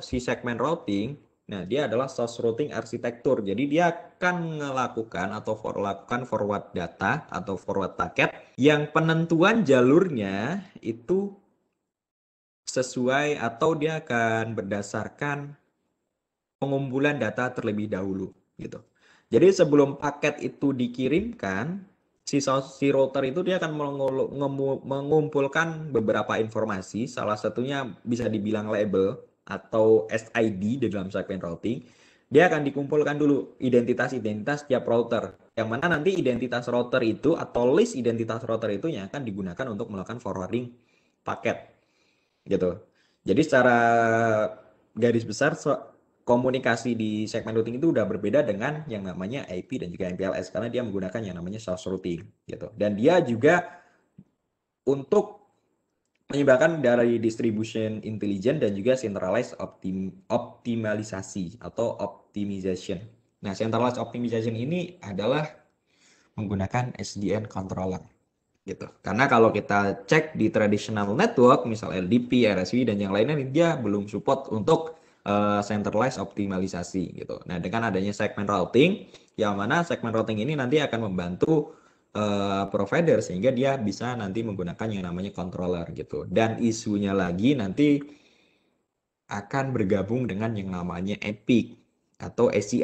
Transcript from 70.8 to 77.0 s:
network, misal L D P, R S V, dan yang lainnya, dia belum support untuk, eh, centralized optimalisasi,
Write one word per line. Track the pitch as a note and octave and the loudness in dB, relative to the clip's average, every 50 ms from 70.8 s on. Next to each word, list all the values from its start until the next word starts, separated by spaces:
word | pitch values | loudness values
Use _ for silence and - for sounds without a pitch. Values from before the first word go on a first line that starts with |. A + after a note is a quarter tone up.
| - - A2 G#2+ G2+ G2+ G#2 | -2 -4 -4 -2 -2 0 0
network, | D3 G#3+ A#3 - C3+ A#2+ B2 C3+ - - A#2+ | 2 2 2 6 8 8 8 8 6 4 -2
misal | A2 G#2 - E2 D#2 | -6 -6 -6 -4 -4
L | F#2+ F#2 F2+ | -2 0 2
D | A#2 B2 | 2 2
P, | A#2+ - C3 B2 A#2 G#2+ | 2 2 4 4 6 4
R | G2 F#2 F#2 | 4 2 0
S | - - | 0 0
V, | B2 | 0
dan | C3 A2+ G#2 G2+ | 2 2 0 0
yang | G2+ F#2+ G2 | 0 0 2
lainnya, | G#2 A2 C#3 D#3 D3 C3 | 2 2 2 0 -2 -2
dia | C3 C3 D#3+ E3+ E3 D#3 C3+ | 0 2 2 2 2 2 0
belum | A2+ G2+ G2+ G#2 G2+ G#2 | -2 -2 -2 -2 -2 -4
support | - G#2 - C#3+ C3+ - - - | -6 -4 0 0 0 0 -2 -4
untuk, | - A2 G2 - E3+ - - - - - _ _ _ _ | -6 -2 2 2 2 2 2 -4 -12 -16 _ _ _ _
eh, | - G2+ G2+ G#2 G#2 G#2 G2+ G2+ | -2 0 2 2 2 2 2 0
centralized | G2+ - G#2+ G#2 G2 G2+ F#2+ G#2+ A2+ - - - | 0 -2 -2 -4 -2 -2 0 0 0 0 -2 -4
optimalisasi, | G2 F#2 - G#2 G2+ G2 F#2+ F#2 F#2+ F#2+ - F2 F2 - - F#2+ | -8 -8 -6 -6 -4 -2 -2 -2 -4 -4 -6 -8 -8 -6 -6 -6